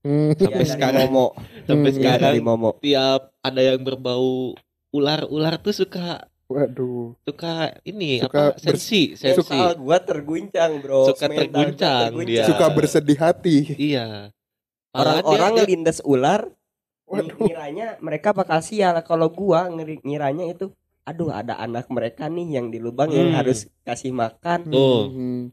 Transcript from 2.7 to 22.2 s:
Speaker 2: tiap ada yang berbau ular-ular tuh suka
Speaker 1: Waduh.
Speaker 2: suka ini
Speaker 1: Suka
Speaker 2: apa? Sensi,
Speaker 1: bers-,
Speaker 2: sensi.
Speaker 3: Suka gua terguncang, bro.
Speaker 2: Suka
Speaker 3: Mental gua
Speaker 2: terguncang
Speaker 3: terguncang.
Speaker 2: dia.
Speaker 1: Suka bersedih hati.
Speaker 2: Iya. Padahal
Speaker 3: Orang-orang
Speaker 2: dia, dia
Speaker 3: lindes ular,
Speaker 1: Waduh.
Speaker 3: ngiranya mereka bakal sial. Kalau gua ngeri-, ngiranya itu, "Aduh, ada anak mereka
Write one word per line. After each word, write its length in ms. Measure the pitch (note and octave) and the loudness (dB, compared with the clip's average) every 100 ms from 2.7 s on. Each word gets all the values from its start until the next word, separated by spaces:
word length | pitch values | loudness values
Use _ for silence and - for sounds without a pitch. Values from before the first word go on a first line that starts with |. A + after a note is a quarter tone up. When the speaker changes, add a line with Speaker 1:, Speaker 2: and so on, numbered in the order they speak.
| - | -2
Speaker 2:
tiap 440 | C#3+ C#3 C3+ C3+ C3 _ | 0 2 2 0 -2 _
ada 220 | C3+ C3 | -4 2
yang 180 | C3 C3 | 2 2
berbau 720 | C3 C3 B2+ B2 C3 C3 B2+ - _ _ _ | -2 -6 -4 0 0 -2 -6 -10 _ _ _
ular-ular 640 | D3 C#3+ D3+ - D3+ D#3 D#3+ | -2 0 0 -4 -2 -2 -2
tuh 140 | G3+ | -4
suka 540 | G#3 F#3 F#3 F3 D#3+ - _ _ | -4 -4 -4 -8 -10 -14 _ _
Speaker 1:
Waduh. 720 | C3+ C3 B2+ B2+ B2 A#2 B2 | -2 -2 -2 -6 -6 -10 -10
Speaker 2:
suka 480 | - D3 E3+ E3 D#3+ - | -12 -8 -8 -4 -6 -6
ini 380 | - A2+ A#2+ B2 | -16 -8 -4 -2
Speaker 1:
Suka 320 | - D3 D3 | 0 2 2
Speaker 2:
apa? 80 | - | 0
Sensi, 560 | - C#3 - G#3+ C#3+ - | -2 -4 0 2 2 0
Speaker 1:
bers-, 80 | |
Speaker 2:
sensi. 160 | C3+ D#3+ | 2 2
Speaker 3:
Suka 320 | - C3+ F3+ E3 | 2 2 2 0
gua 220 | C3 F3+ | 0 0
terguncang, 760 | - D3 C#3+ E3 G3+ F3+ E3 D3+ | 2 -6 -4 -8 -4 0 0 0
bro. 300 | C3+ C3+ C3+ | 0 4 4
Speaker 2:
Suka 160 | C3+ | 4
Speaker 3:
Mental 80 | D3 | 0
gua 80 | D3+ | 0
Speaker 2:
terguncang 720 | C3+ C#3+ D3 C#3+ F3 B2+ A#2 | 0 2 0 0 0 2 0
Speaker 3:
terguncang. 160 | A#2 E3+ | -2 0
Speaker 2:
dia. 160 | A2+ | 2
Speaker 1:
Suka 220 | A2+ E3+ D#3+ | 4 4 4
bersedih 460 | D3+ D#3 D#3+ D3 C#3+ | 4 2 2 4 4
hati. 400 | E3 E3+ F3+ D3 D3 | 4 2 4 2 2
Speaker 2:
Iya. 640 | C#3 D3 C3+ A2+ G#2 G2+ _ _ _ _ _ _ | -4 -2 -2 -4 -12 -16 _ _ _ _ _ _
Padahal 320 | C3+ D3 D#3 | 0 2 2
Speaker 3:
Orang-orang 280 | D3+ - F#3+ | 2 4 4
Speaker 2:
dia, 40 | A3+ | 4
dia 120 | G3+ | 2
Speaker 3:
lindes 300 | E3+ E3 D#3+ | 2 0 -2
ular, 480 | - C3 C#3 G#3 F#4+ _ _ _ _ _ _ | 2 2 4 2 -2 _ _ _ _ _ _
Speaker 1:
Waduh. 320 | G3 D#3+ - | -4 -4 -2
Speaker 3:
ngiranya 480 | G#3+ D#3+ D3 E3 A3+ G3 | -2 -2 -10 -8 -10 -10
mereka 320 | D#3 D3+ G#3 | -8 -2 -2
bakal 300 | G3 F3 D#3+ | 0 0 0
sial. 400 | D#3+ G#3+ F#3 E3+ | 0 0 2 0
Kalau 300 | E3 E3 D#3+ | 0 0 0
gua 340 | E3 G3 E3 F3+ | 0 2 2 0
ngeri-, 360 | E3 D#3 D#3 | -6 -10 -10
ngiranya 420 | C3+ D3 C#3+ D3+ F3 | -8 -4 -2 -2 -6
itu, 180 | F3 F#3+ _ _ _ | -8 -12 _ _ _
"Aduh, 300 | - E3 E3 | -14 -6 -4
ada 240 | G2+ A#2+ - | -4 -6 -8
anak 300 | A2+ A#2 A#2+ | -6 -8 -6
mereka 400 | B2 A#2 - | -4 -4 -6